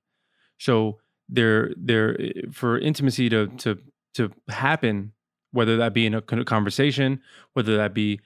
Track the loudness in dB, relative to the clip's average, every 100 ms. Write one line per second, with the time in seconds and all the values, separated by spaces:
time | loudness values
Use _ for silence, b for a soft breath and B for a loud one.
0 | _ _ _ _ _ _ 2 2 2 -2
1 | _ _ -4 2 4 4 0 -4 0 2
2 | 2 -2 -6 -8 -12 -4 -2 0 0 0
3 | 0 0 2 2 0 -4 -6 -6 -8 _
4 | _ -4 -4 -6 -12 -4 -2 0 0 -2
5 | -6 -14 _ _ _ 0 2 2 2 2
6 | 2 0 -2 -4 0 0 0 0 0 2
7 | 0 -2 b b b -4 0 0 0 0
8 | -2 -2